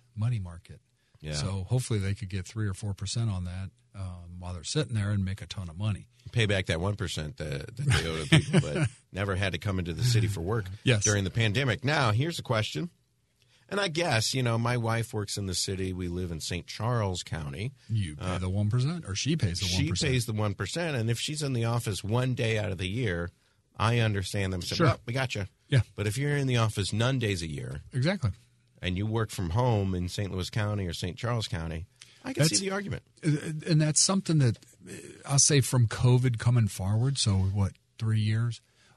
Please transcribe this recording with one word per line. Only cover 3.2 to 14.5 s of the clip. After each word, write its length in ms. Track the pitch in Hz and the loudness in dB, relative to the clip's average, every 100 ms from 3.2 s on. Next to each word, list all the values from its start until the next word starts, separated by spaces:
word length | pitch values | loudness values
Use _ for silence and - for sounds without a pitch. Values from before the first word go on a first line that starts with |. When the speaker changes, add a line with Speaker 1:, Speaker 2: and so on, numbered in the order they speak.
| 117 | -2
Speaker 1:
on 140 | 92 | -2
that, 260 | 90 90 95 - _ | -4 -8 -10 -14 _
um, 440 | 98 95 90 87 90 | -12 -10 -10 -14 -12
while 120 | 90 | -10
they're 120 | 90 | -8
sitting 300 | 78 151 139 | -4 -2 0
there 160 | 113 101 | 0 0
and 140 | 104 | 2
make 160 | 95 95 | 0 -4
a 60 | - | -8
ton 220 | - 90 | -10 -10
of 100 | 80 | -4
money. 300 | 107 92 - _ - | -2 -2 -8 _ -4
Speaker 2:
Pay 140 | 120 104 | 0 4
back 200 | 98 90 | 2 2
that 140 | 82 | 0
one 160 | 95 101 | 0 -2
percent 400 | 85 - 76 - | -4 -4 -6 -6
that, 400 | 78 69 - - | -6 -6 -8 -4
that 100 | 143 | 2
they 220 | - 80 | 2 2
owe 160 | 80 | -4
to 40 | 135 | 4
people, 320 | 160 - 175 | 4 6 2
but 280 | 151 143 131 - | 2 0 -2 -2
Speaker 1:
<laughs> 120 | _ | _
Speaker 2:
never 240 | 90 101 92 | -2 0 0
had 160 | 98 | 0
to 60 | 85 | 0
come 200 | 104 92 | -2 -2
into 140 | 85 | -2
the 100 | 80 | 0
city 220 | 123 113 104 | 2 4 2
for 140 | 98 | 0
work 260 | 85 117 92 98 | -2 -2 -4 -2
Speaker 1:
Yes. 220 | 131 107 | 2 4
Speaker 2:
during 200 | 107 101 | 4 2
the 60 | 95 | 2
pandemic. 540 | 113 113 104 139 95 | 2 2 2 2 0
Now, 260 | 131 156 120 | 0 2 4
here's 260 | 104 160 165 | 2 0 -2
a 40 | |
question. 480 | - 113 107 147 170 - _ _ _ _ _ _ _ | -2 0 0 -4 -6 -8 _ _ _ _ _ _ _
And 100 | 196 | -2
I 80 | 196 | -2
guess, 460 | 151 170 113 - | 0 2 2 2
you 80 | 135 | 0
know, 160 | 123 | 0